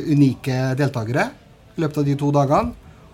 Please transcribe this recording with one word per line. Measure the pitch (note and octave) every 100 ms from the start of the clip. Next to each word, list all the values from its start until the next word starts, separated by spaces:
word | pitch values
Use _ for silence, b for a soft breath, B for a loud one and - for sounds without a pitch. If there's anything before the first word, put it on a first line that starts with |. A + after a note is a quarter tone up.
unike | E3 D3 C#3 A#2 C#3 B2+ C3 C3
deltagere | C#3+ B2 A2 C#3 A3+ - - - - -
i |
løpet | D#3 D3+
av | C#3+
de | C#3
to | C#3+
dagene, | C#3+ C3+ F3 A#3+ - B B B